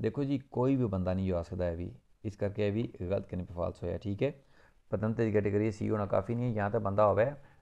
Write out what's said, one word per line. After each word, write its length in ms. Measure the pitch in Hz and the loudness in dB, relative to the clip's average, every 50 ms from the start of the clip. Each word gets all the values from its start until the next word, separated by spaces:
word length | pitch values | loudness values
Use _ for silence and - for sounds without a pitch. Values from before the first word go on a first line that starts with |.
ਦੇਖੋ 220 | 113 113 113 143 143 | -4 -2 -2 0 -2
ਜੀ, 140 | 139 143 123 | 0 -2 -2
ਕੋਈ 360 | - - - 117 123 135 139 | -4 -6 -2 0 2 2 2
ਵੀ 100 | 131 123 | 2 2
ਬੰਦਾ 280 | 107 98 92 90 92 92 | 2 0 0 0 0 0
ਨਹੀਂ 200 | 95 95 92 90 | 0 0 0 0
ਆ 80 | 85 | 0
ਸਕਦਾ 280 | 85 - 95 92 90 87 | -2 -4 -4 -2 -2 -2
ਇਹ 80 | 85 85 | -2 -4
ਵੀ, 180 | 87 95 - - _ _ _ _ - | -6 -8 -10 -14 _ _ _ _ -10
ਇਸ 100 | 110 98 | -10 -6
ਕਰਕੇ 320 | - 104 101 104 104 104 101 | -4 -4 -4 -2 0 0 0
ਇਹ 60 | 101 | 2
ਵੀ 200 | 110 123 127 - - | 0 -2 -4 -6 -6
ਗਲਤ 260 | 92 87 98 98 98 - | -4 -2 -2 -2 -2 -4
ਕਹਿੰਦੇ 260 | - 90 87 - 87 | -6 -6 -6 -6 -4
ਫਾਲਸ 300 | 87 87 90 - - - | -4 -4 -4 -4 -4 -6
ਹੋਇਆ। 140 | 85 90 87 | -6 -6 -4
ਠੀਕ 260 | - 101 101 104 131 | -4 -4 -2 0 0
ਹੈ, 100 | 143 175 - - _ - - - - _ _ _ - - | -2 -2 -4 -18 _ -20 -20 -20 -20 _ _ _ -6 -4
patente 200 | 98 104 110 113 | -2 0 0 0
ਦੀ 160 | 110 117 110 | 0 0 2
ਕੈਟਾਗਰੀ 380 | 101 107 104 104 98 104 107 113 | 4 4 2 4 2 2 2 0
C 200 | 107 - 104 104 | 0 -2 -2 -2
ਹੋਣਾ 160 | 107 107 101 | 0 0 0
ਕਾਫੀ 300 | 95 - 101 104 - 117 | 2 2 0 0 0 -2
ਨਹੀਂ 140 | 120 123 123 | -2 0 -2
ਹੈ, 40 | 113 | 0
ਜਾਂ 160 | 107 101 104 | 0 -2 0
ਤਾਂ 100 | 104 - | 0 0
ਬੰਦਾ 260 | 104 98 98 104 107 | 0 0 4 6 6
ਹੋਵੇ 260 | 104 98 98 113 139 143 - - - - - | 6 6 6 4 2 2 -6 -14 -20 -20 -20